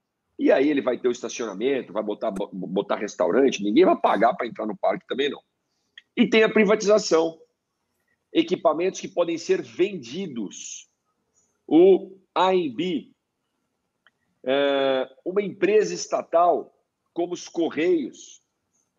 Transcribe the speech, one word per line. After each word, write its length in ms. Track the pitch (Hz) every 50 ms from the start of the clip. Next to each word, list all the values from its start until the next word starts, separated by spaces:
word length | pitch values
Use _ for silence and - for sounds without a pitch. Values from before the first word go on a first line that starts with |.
| _ _ _ _ _ _ _ -
e 140 | 139 -
aí 180 | - 139 135 151
ele 120 | 151 139
vai 160 | 110 127 123 110
ter 100 | - 123
o 40 |
estacionamento, 840 | 120 - - 113 - - 123 110 95 95 113 135 139 127 101 - -
vai 100 | 107 107
botar, 280 | 104 104 - - 110
bo-, 180 | 98 98 101 -
botar 440 | - 95 90 80 92 98 - - 123
restaurante, 680 | 98 107 101 - - 90 85 90 117 139 131 - - 98
ninguém 220 | 104 107 143 185
vai 100 | - 339
pagar 380 | - - 262 - 98 110 120 -
pra 140 | - 131 113
entrar 180 | 98 - 110
no 100 | 107 101
parque 300 | - - 95 101 92 - -
também, 220 | 110 120 143 139
não. 120 | 110 - - _ _ _ _ _ _ _ _ _ _ - _ _ _
E 140 | - 240 -
tem 140 | - 220 220
a 80 | 214
privatização, 880 | - 214 214 190 214 214 - 196 208 214 196 - 165 160 160 165 160 - - _ _ _ _ _ _ _ _ _ _ _ _ _ _ _ _ _ -
equipamentos 680 | - - 165 180 - - 165 151 156 180 190 185 -
que 60 | - -
podem 280 | - 175 175 165 170 156
ser 240 | - - 190 175
vendidos. 1300 | 151 120 113 - 180 208 202 170 123 113 131 180 196 170 131 117 101 85 - - - - - - - _ _ _ _ _ _ _ _ _ _ _ _ _ _ _ _ -
O 500 | 147 160 180 196 185 165 - - - - _ _ _
A 220 | 156 180 190 190
M 140 | 185 175 143 113
B, 380 | 113 170 185 170 120 92 - _ _ _ _ _ _ _ _ _ _ _ _ _ _ _ _ _ _ _ _ _ _ _ _ _ _ -
é, 680 | 127 131 139 143 139 139 139 135 135 135 131 127 - - _ _
uma 160 | 170 185 202
empresa 520 | 208 185 135 - 175 190 214 214 196 170 180
estatal 800 | 170 - - 175 135 - - - 165 175 175 156 117 95 - _ _ _ _ _ _ _ _ _
como 200 | - 175 175 175
os 160 | 165 - -
Correios. 920 | - 170 165 147 - 143 160 180 180 165 - 98 - - - - - _ _ _ _ _ _ _ _ _ _ _ _